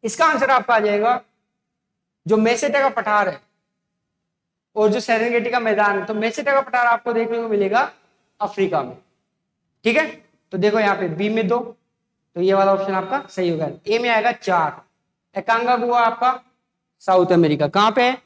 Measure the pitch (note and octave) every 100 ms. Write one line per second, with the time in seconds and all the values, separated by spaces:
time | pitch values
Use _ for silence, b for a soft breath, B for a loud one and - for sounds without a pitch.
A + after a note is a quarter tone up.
0 | A3+ - D#4 D4 C4 C4 - A3+ G#3 G#3
1 | A3 B3 _ _ _ _ _ _ _ _
2 | _ _ - G#3+ A3 A#3+ D4 C#4+ C4+ A#3
3 | G#3+ G#3 F#3+ D#3 _ _ _ _ _ _
4 | _ _ _ _ _ _ _ - G#3+ A3
5 | - A3+ A#3 A#3+ A#3 A#3+ A3+ G#3 G#3 G3+
6 | F#3 G#3+ A3 A3+ C#4+ C#4 C4+ B3 A#3+ A#3
7 | B3 A3+ A3+ A#3 A3+ G#3 G3 A3 C#4+ -
8 | _ _ _ _ G#3 - F#3+ D#3+ B2 B2
9 | _ _ _ _ _ _ _ _ A3 B3
10 | D#4 - _ _ _ F#3+ G3+ A3 G3+ F#3+
11 | F3+ D#3+ G#3 A3+ F#3+ A#3 A#3 - _ _
12 | _ _ _ F3 F#3 G3 G3 G3 G3 F#3+
13 | F#3+ C4+ C#4 - F3+ D#3+ D#3 C#3+ - A3
14 | A#3+ A3+ A3 A#3 - F3+ D#3 - _ _
15 | _ _ _ G3 G3 A3+ A#3+ B3 A#3+ A#3+
16 | A3+ A#3 B3 C4 _ _ _ _ _ _
17 | - F#3 F3 F3 D#3+ D3 C#3+ G3 G#3+ A3
18 | B3 B3+